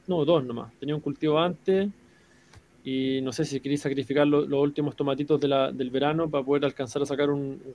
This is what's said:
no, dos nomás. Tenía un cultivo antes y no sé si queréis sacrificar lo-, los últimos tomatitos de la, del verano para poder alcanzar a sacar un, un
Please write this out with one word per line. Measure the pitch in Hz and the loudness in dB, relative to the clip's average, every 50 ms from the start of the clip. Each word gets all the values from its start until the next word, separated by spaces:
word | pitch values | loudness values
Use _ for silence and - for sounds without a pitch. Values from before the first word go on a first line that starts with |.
| - | -4
no, | - 185 170 147 | -4 -2 0 2
dos | 147 175 160 131 | 4 4 2 2
nomás. | 123 117 117 120 117 - - | 0 -6 -8 -10 -12 -14 -10
Tenía | - 139 151 | -6 -6 -4
un | 151 | -4
cultivo | 151 147 139 - - 156 147 156 | -4 -6 -6 -2 0 0 2 2
antes | 165 180 185 - _ - 190 190 196 208 196 - - - _ _ _ _ _ _ _ _ - - - _ _ _ - | 2 0 -2 -4 _ 0 2 2 2 -2 -4 -8 -18 -20 _ _ _ _ _ _ _ _ -20 -20 -20 _ _ _ -10
y | 131 131 131 131 131 131 135 131 | -6 -4 -2 -2 0 -2 -2 -2
no | 131 120 | -4 -4
sé | - 156 | -4 -4
si | - 139 131 | -4 -4 -4
queréis | - 139 143 143 | -4 -2 -2 -2
sacrificar | - 147 135 139 131 - 135 143 147 | -2 -2 -2 -2 -2 0 2 4 4
lo-, | 147 147 143 147 | 6 4 4 2
los | 135 139 139 | 2 2 2
últimos | 143 143 143 - 147 147 139 | 2 2 0 0 -2 -2 -2
tomatitos | - 147 139 135 135 147 147 156 139 | -2 -2 0 0 -2 0 2 2 2
de | 143 139 | 2 2
la, | 139 135 135 139 135 | 2 2 2 2 0
del | 127 135 127 | -4 -4 -2
verano | 123 131 139 147 156 160 165 160 | -2 0 0 2 2 0 0 -2
para | 151 143 135 | -2 -2 0
poder | 131 143 143 139 | 2 2 2 2
alcanzar | 139 - - 139 120 - 143 | 0 -2 -2 -6 -6 -4 -4
a | 143 | -2
sacar | 139 143 135 147 143 | -2 0 0 0 0
un, | 143 143 139 139 135 - - | 0 0 -2 -6 -8 -10 -14
un | 131 127 | -16 -16